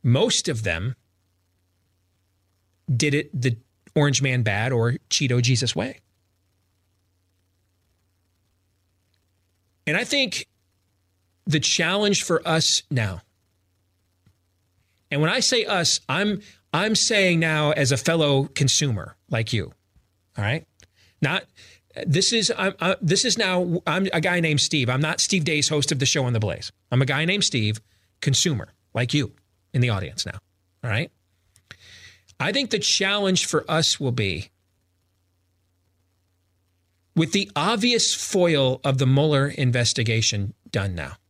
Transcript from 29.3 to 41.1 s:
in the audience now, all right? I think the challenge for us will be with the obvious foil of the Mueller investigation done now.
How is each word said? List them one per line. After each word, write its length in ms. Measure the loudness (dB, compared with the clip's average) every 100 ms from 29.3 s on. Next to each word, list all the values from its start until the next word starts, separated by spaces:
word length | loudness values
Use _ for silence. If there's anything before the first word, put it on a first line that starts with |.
| _ _ _ _
in 80 | 0
the 100 | 0
audience 360 | 0 -6 -8 -10
now, 120 | -10 _ _ _ _
all 80 | -4
right? 200 | -4 -4 _ _ _ _ _ _ -20 -20 -20 -20 -20 _ _
I 100 | -2
think 200 | -2 -2
the 100 | -2
challenge 680 | 0 0 0 0 2 0 0
for 180 | -2 0
us 300 | 0 0 0
will 120 | -2
be 380 | -2 -2 -4 -10 _ _ _ _ _ _ _ _ _ _ _ _ _ _ _ _ _ _ _ _ _ _ _ _ _ _
with 160 | 0 0
the 180 | 0 -2
obvious 580 | -2 0 2 2 2 0
foil 680 | -2 -2 2 4 4 2 0
of 160 | -2 2
the 80 | 4
Mueller 400 | 4 4 2 0
investigation 1040 | 0 0 2 0 0 0 0 0 -2 -6 -10 -6
done 280 | -4 -4 -6
now. 160 | -10